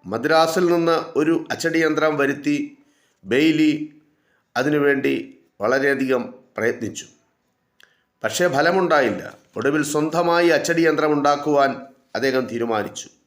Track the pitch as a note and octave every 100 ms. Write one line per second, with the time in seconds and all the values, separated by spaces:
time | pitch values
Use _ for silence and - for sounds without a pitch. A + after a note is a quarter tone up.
0 | F2+ A2+ C#3+ D#3+ E3 F#3+ F3 E3+ E3 E3
1 | - C3+ D#3 E3 - - E3 D#3+ D#3+ D3+
2 | D#3 D3 C#3 C#3+ D3 C#3+ C#3+ - _ _
3 | _ _ G2 B2 D#3 D#3 D#3 D3+ D3+ -
4 | _ _ _ _ _ - C3+ D3 C#3+ C3+
5 | C#3 C3+ - - _ _ G#2 C3+ C#3 C#3
6 | C3 B2+ A2 - _ - A2+ A#2+ G#2+ E2
7 | - _ _ _ _ _ _ _ _ _
8 | _ _ A2 - F3 C3+ D#3+ F#3 F3 D3+
9 | B2 F#2 - - _ - B2+ D3+ C#3+ D3+
10 | D#3 E3 E3+ E3+ F3 D3+ - E3 E3 D3+
11 | D3+ D3 C#3+ C#3+ D3+ C#3+ C#3 A#2+ - _
12 | _ G#2+ C3+ C3 A#2 A#2 A#2 G#2+ G2 -
13 | - _